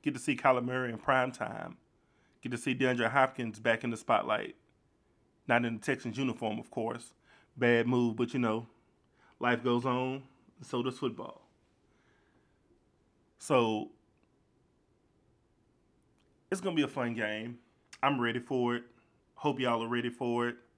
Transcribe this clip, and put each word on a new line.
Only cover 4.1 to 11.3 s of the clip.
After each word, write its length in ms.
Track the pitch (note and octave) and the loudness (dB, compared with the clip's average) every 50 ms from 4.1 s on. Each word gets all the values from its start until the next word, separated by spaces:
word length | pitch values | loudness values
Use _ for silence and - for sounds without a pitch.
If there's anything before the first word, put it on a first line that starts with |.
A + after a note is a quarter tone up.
| A#2+ G#2 - - G#2+ G#2+ - - - _ _ _ _ _ _ _ _ _ _ _ _ _ _ _ _ _ _ | 2 2 4 2 -2 -2 -2 -6 -12 _ _ _ _ _ _ _ _ _ _ _ _ _ _ _ _ _ _
Not 180 | - A#2+ A#2+ A#2+ | 2 2 2 2
in 100 | A#2 A#2 | 0 -4
the 60 | G#2+ | -4
Texans 360 | - - C3+ B2+ - A#2+ G#2 | -2 -2 -2 -2 -2 -6 -4
uniform, 420 | B2+ C#3 B2+ A2 - B2 A2 G#2+ A2+ | -2 -2 -2 -2 -2 -4 -4 -4 -4
of 120 | A2+ - | -8 -8
course. 420 | - - A2 A2+ B2 A#2+ - - _ _ _ _ - - _ _ _ | -6 -4 -4 -4 -4 -8 -10 -18 _ _ _ _ -20 -20 _ _ _
Bad 300 | - B2 A#2+ A#2+ A#2 A#2 | 2 4 6 6 6 4
move, 300 | A#2+ B2+ B2 B2 A#2+ A2 | 4 4 4 4 2 2
but, 160 | A2+ B2 A#2+ | 0 -2 0
you 60 | - C3+ | 0 0
know, 280 | A#2+ A2+ G#2+ A2+ A#2 - _ _ _ _ _ _ _ _ _ _ _ _ _ _ | 0 2 0 -2 -4 -8 _ _ _ _ _ _ _ _ _ _ _ _ _ _
life 240 | A#2+ B2 A#2+ A#2 A#2+ | 2 2 2 2 2
goes 200 | B2 A#2+ A#2+ A#2+ | 2 0 2 2
on, 380 | C3+ B2 B2+ B2+ C3 C3 C#3 C3 - _ _ _ - _ _ | 0 0 0 -2 -2 -4 -8 -10 -16 _ _ _ -20 _ _
and 80 | B2 | -12
so 160 | - - B2 | -6 -4 -2
does 160 | A#2+ B2+ B2 - | -2 -2 -4 -2
football. 440 | C#3+ B2 A#2 - - - | -4 -4 -4 -4 -12 -12